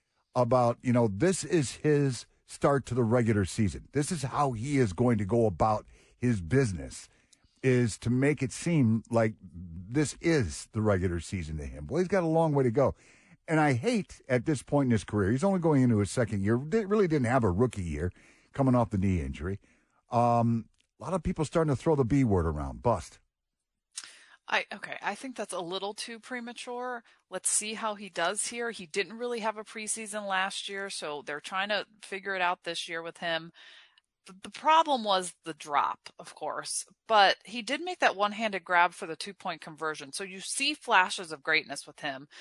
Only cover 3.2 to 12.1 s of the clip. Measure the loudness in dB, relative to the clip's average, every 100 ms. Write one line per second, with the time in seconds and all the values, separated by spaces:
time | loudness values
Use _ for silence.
3.2 | 4 2 0 0 -2 -2 -6 -4 -2 -4
4.2 | -4 0 0 -2 0 2 2 2 2 2
5.2 | 2 2 2 2 2 0 -4 -18 _ _
6.2 | -2 -2 0 2 2 0 -8 -14 -20 _
7.2 | _ _ _ _ 2 4 2 0 0 2
8.2 | 2 0 -2 -4 0 4 4 2 0 2
9.2 | 2 0 -12 -16 -14 -14 -4 0 0 0
10.2 | 2 2 2 -4 -8 -2 2 2 2 -2
11.2 | -4 -6 -6 -8 -8 -10 -4 -2 0